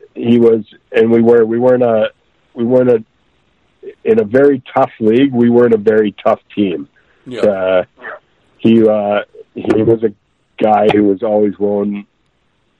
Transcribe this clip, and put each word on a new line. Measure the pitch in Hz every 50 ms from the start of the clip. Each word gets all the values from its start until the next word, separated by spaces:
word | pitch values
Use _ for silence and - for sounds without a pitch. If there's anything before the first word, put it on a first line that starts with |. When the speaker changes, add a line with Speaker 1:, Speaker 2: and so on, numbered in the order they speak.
| - - -
Speaker 1:
he | - 127 117 120 120
was, | 117 117 113 110 104 - - _ _ -
and | - 113 113 113
we | 117 117
were, | 113 117 120 117 113
we | 110 113
weren't | 120 123 127 127 123 123
a, | 120 113 107 107 107 _ _ _ _ _ _ _ _ -
we | 127 117
weren't | 117 127 127 127 123
a, | 120 113 113 _ _ _ _ _ _ _ _ _ _ _ _ _ _ _ - - - _ -
in | 113 110 113
a | 107
very | 101 113 131 143 143 139 135 - - -
tough | 131 135 127 - -
league, | 113 107 113 127 139 143 127
we | 120 120 120
weren't | 117 120 123 120 113
a |
very | 104 101 110 107 110 107 104 104 -
tough | - 113 104 - _ _ -
team. | - 104 95 82 73 - _ _ _ _ _ _ _ -
Speaker 2:
Yep. | 131 123 110 98
Speaker 1:
Uh, | 104 98 95 92 92 92 90 87 _ _ _ - - - - _ _ _ _ _ _ _
he, | _ - 113 113 113 110
uh, | 107 107 107 101 104 104 104 104 _ _ - - _ -
he | - - - 110 110 110
was | 117 113 110 113
a | 107 - _ _ _ _ _ _ _ _ -
guy | 113 107 107 104 104 107 104
who | 104 104
was | 101 98 92 117
always | 110 107 107 107 104 92
willing | 95 101 101 104 101 101 104 101 101 101 _ _ _ _ _ _ _ _ _ _ _ _ _ _